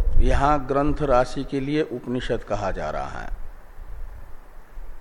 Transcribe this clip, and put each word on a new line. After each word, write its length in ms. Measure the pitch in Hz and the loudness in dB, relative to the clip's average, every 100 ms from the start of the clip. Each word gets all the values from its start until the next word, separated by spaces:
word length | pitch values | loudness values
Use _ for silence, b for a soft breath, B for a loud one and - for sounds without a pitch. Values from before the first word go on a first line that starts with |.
| - - | 6 8
यहाँ 460 | 127 131 139 147 131 | 8 6 4 2 2
ग्रंथ 340 | 139 147 143 | 2 2 2
राशि 400 | 147 123 127 143 | 4 4 2 -2
के 160 | 131 139 | -4 -4
लिए 220 | 135 151 | -2 -2
उपनिषद 600 | 156 120 123 123 - 113 | -2 -6 -6 -6 -2 -4
कहा 280 | - 104 98 | -2 -4 -2
जा 180 | 90 78 | -4 -4
रहा 300 | 73 67 60 | -6 -6 -8
है। 100 | 57 - - - - - - - - - - - - - - - - - | -8 -6 -8 -10 -16 -14 -10 -8 -10 -10 -12 -12 -12 -18 -14 -10 -8 -8